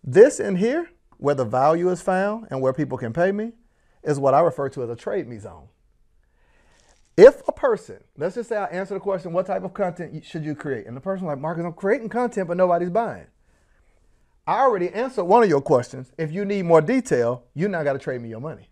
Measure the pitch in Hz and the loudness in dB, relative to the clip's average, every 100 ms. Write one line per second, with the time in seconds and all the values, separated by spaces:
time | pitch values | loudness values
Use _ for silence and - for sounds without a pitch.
0 | - 135 262 - 208 185 220 302 339 _ | 2 8 8 6 -4 -2 -2 -2 -6 _
1 | _ _ 139 139 117 123 143 165 180 175 | _ _ -4 -2 -2 2 2 2 0 -2
2 | - 185 196 220 220 131 131 135 139 123 | -2 0 -2 -4 -8 -2 -2 -2 -4 -6
3 | 120 - 185 202 226 233 _ _ _ _ | -6 -2 0 0 -8 -12 _ _ _ _
4 | 156 143 139 139 170 - 139 - 120 117 | -4 0 4 4 2 0 -8 -6 -8 -8
5 | - 208 170 117 98 78 69 _ _ _ | -8 -8 -8 -14 -16 -20 -20 _ _ _
6 | _ _ _ _ _ _ _ _ _ _ | _ _ _ _ _ _ _ _ _ _
7 | _ - 226 - - - 269 214 - 98 | _ 10 10 10 -8 -2 -2 -2 -6 -20
8 | _ - 160 240 226 214 196 175 190 202 | _ -8 -6 -6 -6 -6 -6 -8 -8 -6
9 | 202 190 180 170 190 185 185 - 185 170 | -4 -6 -2 -4 -2 -6 -6 -4 -6 -4
10 | 160 156 - 165 151 147 151 123 107 123 | -12 -12 -12 -10 -8 -8 -8 -8 -10 -12
11 | 190 190 180 143 156 170 170 165 196 247 | -8 -6 -6 -6 -6 -6 -8 -4 -2 -2
12 | 220 233 240 208 175 180 185 170 180 190 | -2 -4 -2 -4 -4 0 2 2 0 -2
13 | 226 113 73 _ _ _ _ _ _ _ | -4 -8 -16 _ _ _ _ _ _ _
14 | _ _ _ _ - 196 269 202 175 202 | _ _ _ _ -4 2 2 2 -4 -4
15 | 262 - 175 226 214 143 - 131 120 131 | -6 -4 4 4 6 2 4 2 0 -12
16 | 127 - 160 170 202 202 170 165 151 262 | -16 -8 -6 -4 -4 -4 4 4 6 0
17 | - 131 117 127 _ 139 190 180 143 135 | 2 0 0 -2 _ -4 -4 -2 -2 -2
18 | - 127 117 110 147 113 98 | -6 -8 -10 -12 -12 -14 -20